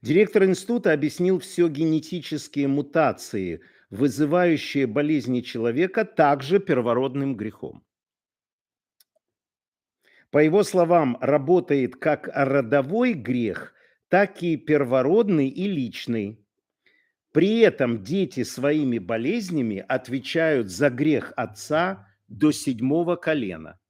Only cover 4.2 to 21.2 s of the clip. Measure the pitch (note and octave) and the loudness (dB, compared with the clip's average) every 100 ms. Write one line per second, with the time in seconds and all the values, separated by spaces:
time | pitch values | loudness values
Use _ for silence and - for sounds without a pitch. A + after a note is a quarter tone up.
4.2 | D3 F3 F3 D3+ - C#3+ C3 A2 D3 D#3 | 0 2 2 0 -2 -2 0 0 0 0
5.2 | B2 B2 B2 A#2+ A#2 A#2+ F#3 G#3 A3 - | 0 -4 -4 -4 -2 0 -2 -2 -4 2
6.2 | D3 C#3+ C3 F#3+ G3 C3+ A#2+ A#2 C3+ C3 | 4 4 2 0 2 0 2 0 0 -4
7.2 | C#3 A#2 G#2+ - - - _ _ _ _ | -4 -4 -8 -10 -16 -16 _ _ _ _
8.2 | _ _ _ _ _ _ _ _ _ _ | _ _ _ _ _ _ _ _ _ _
9.2 | _ _ _ _ _ _ _ _ _ _ | _ _ _ _ _ _ _ _ _ _
10.2 | _ C#3+ D#3 F#3 G3 F#3 E3+ E3+ C#3 A#2+ | _ 2 4 4 2 2 4 4 4 0
11.2 | - D3 C3+ F3+ - C#3+ B2+ - D#3 D3 | 0 0 4 2 4 0 0 -2 -2 -2
12.2 | - - C#3 C#3 A#2 C#3 C3+ G#3+ B3+ F#3 | -4 -2 0 0 2 0 0 0 0 -2
13.2 | A2+ B2+ A2 E2+ - _ _ _ _ F3+ | -4 -2 -2 -6 -12 _ _ _ _ 2
14.2 | G3 - F3 D#3 - D3 C3 C3 B2+ G3+ | 2 -2 -4 -4 0 0 2 2 4 2
15.2 | G#3+ E3 C3+ C3+ G3 F3 A#2+ - - A#2 | 4 2 0 -2 -4 -2 -4 -8 -6 -4
16.2 | G2+ A2+ _ _ _ _ _ _ _ _ | -4 -10 _ _ _ _ _ _ _ _
17.2 | _ D3+ F#3 A3+ G#3+ - B2+ A2+ F#2+ F#3+ | _ 2 2 6 4 4 -2 -2 -4 -2
18.2 | E3+ - A#2+ - C#3 D#3 C#3 A#2 F2+ A2+ | -2 -4 -8 -2 0 0 0 -2 -4 -4
19.2 | B2 A#3 F#3+ D#3+ A#2 G2 - C3 B2 C3 | -2 -4 -4 -4 -4 -6 -4 -6 -4 -8
20.2 | A#2+ E3 D#3+ C#3+ G2+ F2 C#3+ A#2+ D3+ C3+ | -4 -2 0 0 -2 0 0 2 0 0